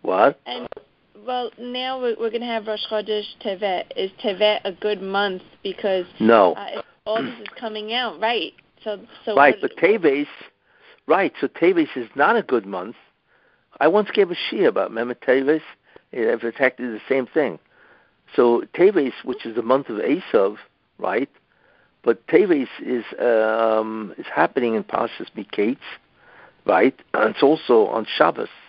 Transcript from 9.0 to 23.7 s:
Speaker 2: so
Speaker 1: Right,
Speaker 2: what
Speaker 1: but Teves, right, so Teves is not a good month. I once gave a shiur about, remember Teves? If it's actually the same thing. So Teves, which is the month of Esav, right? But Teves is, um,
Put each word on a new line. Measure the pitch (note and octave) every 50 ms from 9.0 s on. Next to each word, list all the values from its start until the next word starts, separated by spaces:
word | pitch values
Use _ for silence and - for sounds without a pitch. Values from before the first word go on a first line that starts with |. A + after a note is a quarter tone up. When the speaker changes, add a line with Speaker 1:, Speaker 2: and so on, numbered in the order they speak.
| F#2 - - - -
Speaker 2:
so | - G#3+
Speaker 1:
Right, | C3+ C#3+ D3 A#2+ -
Speaker 2:
what | - - -
Speaker 1:
but | - -
Teves, | E3+ G#3 A3+ E3+ D3+ C3+ C#3+ D3 - - - - - _ _ _ _ _ _ _ - - _ _ -
right, | D#3 F#3 G3 D#3 - -
so | - C3+
Teves | _ - E3 F3 F#3+ E3+ D#3 C3+ -
is | C3 A#2+ A2 _
not | C3 C#3+ F3 A3+
a | A#3 F3+
good | D#3+ C3 A#2+ G2
month. | G2 G2 F#2 F2+ G#2+ A#2+ _ _ _ _ _ _ _ _ _ _ _ _ _ _ _ _ -
I | - D3+
once | E3+ G#3 G#3 G3+
gave | - - G3+ F3
a | E3+
shiur | - - - - A3+ F#3+ C#3
about, | G2+ - F#2+ F#2
remember | A2 A2 A#2+ B2 B2
Teves? | _ - - B2+ C3+ C3+ C3+ D#3 D#3+ - - - _ _ _ _ - _ _
If | - B2+ A#2 A2 A#2 A#2 A2+
it's | A#2 A2+ -
actually | C#3 B2+ B2+ _ B2 B2
the | A2+ G#2 - -
same | C3 C3+ B2+ A2+
thing. | _ D#3+ D3 A#2+ E2+ D#2 _ _ _ _ _ _ _ _ _ _ _ _ _ _ -
So | - B2 A#2+ A#2+ A#2 - - _
Teves, | - F3+ G3 G#3 F#3 C#3+ B2+ - - -
which | A#2+ B2 - -
is | A#2 A2
the | A2+
month | A2+ A2+ B2+ C#3 C#3+ -
of | A#2 G#2
Esav, | - - C#3 F3+ - - - A2+ G2 G2 G#2 - - _ _ _ _ _ _ _
right? | F2+ F#2 F#2 A2 C3+ - _ _ _ _ _ _ _ _ _ _ _ _ _ _ _
But | B2 A#2 - _ -
Teves | - E3 G#3 G3 E3+ D3 C3 A2 - -
is, | - - A#2+ B2 G#2+ - - -
um, | - A#2+ A#2 A2 A2 A2 A2 A2+ A2+ A2+